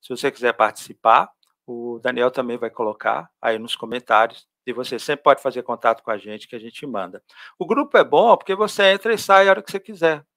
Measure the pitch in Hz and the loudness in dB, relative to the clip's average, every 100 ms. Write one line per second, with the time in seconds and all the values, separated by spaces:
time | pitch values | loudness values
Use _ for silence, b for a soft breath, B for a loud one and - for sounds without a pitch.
0 | - 123 139 - 120 - 107 - - - | -10 -4 -4 0 -2 2 0 0 -18 -2
1 | 113 120 185 _ _ _ _ 120 120 117 | 4 4 4 _ _ _ _ -12 -10 -6
2 | 123 123 123 127 123 120 117 - 110 107 | -6 0 0 0 -6 -6 -8 -6 -6 -4
3 | 107 123 170 _ 117 110 117 - 113 120 | -4 -4 -6 _ -4 -4 -6 -10 -8 -10
4 | - 107 117 - _ _ - 117 127 117 | 2 4 4 -2 _ _ -12 -8 -8 -8
5 | - 143 - 135 135 123 120 120 120 113 | -6 -2 2 4 2 -6 -8 -2 -2 -2
6 | - 104 101 107 - 120 110 - 147 107 | -4 -10 -10 -16 -14 -16 -16 -16 -10 -8
7 | 92 95 _ B B B 180 240 285 - | -10 -12 _ B B B -2 -2 0 0
8 | 117 139 226 202 - 190 208 - 196 196 | 2 2 4 2 0 -4 -4 2 2 2
9 | 226 214 - 196 196 190 208 202 - 202 | 0 -4 4 6 6 4 0 -12 -12 -2
10 | 165 151 143 | 0 0 _